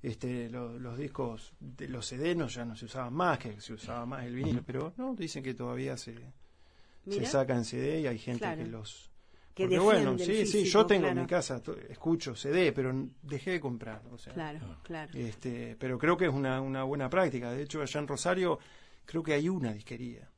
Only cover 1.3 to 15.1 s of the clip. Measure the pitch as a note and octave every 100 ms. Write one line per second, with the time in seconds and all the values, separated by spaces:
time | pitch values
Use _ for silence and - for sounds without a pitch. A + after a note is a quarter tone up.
1.3 | A2 - - C#3+ B2+ C#3+ B2+ G#2+ B2+ D#3
2.3 | F3 C3+ B2 A#2 A2 A#2 C3 B2 C#3 F3+
3.3 | C#3 B2 G#2 - A2 - A#2+ A#2+ C3+ B2
4.3 | B2 A2 A#2+ - B2+ D#3 F#3 C4 B3 E3
5.3 | D3+ C3 A#2+ B2 B2 C3+ C3 - A#2 B2
6.3 | - - _ - _ - - - G3+ A3+
7.3 | C#3 C3 B2 A2+ B2 C3 D#3+ D3 A2+ -
8.3 | A#2+ G3+ D#3+ A2+ A2+ G#2+ - - - -
9.3 | - - - F#3+ D3 G3+ G3+ C#3 B2+ F3
10.3 | G#3+ G#3 G#3 F#3 F#3+ G#3 G3+ E3 F3 -
11.3 | F3 - B2+ - - - C3+ D#3+ E3 C#3+
12.3 | A2+ C#3 D#3+ F3 B2 C3 C3 B2+ - C#3+
13.3 | C#3+ F#3+ F3+ C#3+ A#2+ A#2 G#2+ A2+ A#2+ -
14.3 | - D#3 D3+ G2+ D#2+ - E3 D3+